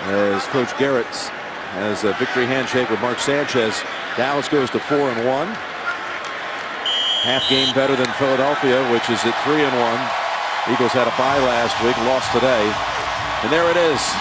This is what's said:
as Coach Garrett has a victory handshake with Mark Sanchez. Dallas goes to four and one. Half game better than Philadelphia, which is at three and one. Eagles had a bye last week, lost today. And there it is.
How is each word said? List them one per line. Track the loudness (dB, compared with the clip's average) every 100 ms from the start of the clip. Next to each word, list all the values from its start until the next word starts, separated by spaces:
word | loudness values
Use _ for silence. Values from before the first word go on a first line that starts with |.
as | 0 0 2 0 -2
Coach | -2 -2 0
Garrett | 2 2 -2 -6 -8 -10 -12 -12 -8 -4
has | -2 0
a | 0 0
victory | 0 0
handshake | 0 0 0 0 0
with | 0
Mark | 0 0
Sanchez. | 0 0 0 0 0 -2 -6 -8 -6 -2
Dallas | 0 0 2
goes | 2 2 -2
to |
four | 0 2
and | 2 0
one. | 0 0 -2 -6 -8 -6 -6 -6 -8 -8 -8 -8 -8 -8 -8 -6 -2 -2 0 0
Half | 0 0 2
game | 2 2
better | 2 2 2
than | 0 0
Philadelphia, | 0 2 2 2 2 2 4
which | 0 0
is | 0
at | 0 0 0
three | 2
and | 2 2
one. | 0 0 -2 -4 -2 -2 -2 -4 -2
Eagles | 2 2
had | 2 2
a | 2
bye | 2 2
last | 2 2 0 0
week, | 0 2
lost | 2 2 2 2
today. | 4 4 2 0 -4 -4 -4 -4 -4 -2
And | 0
there | 2 4
it | 4
is. | 4 2 0 -2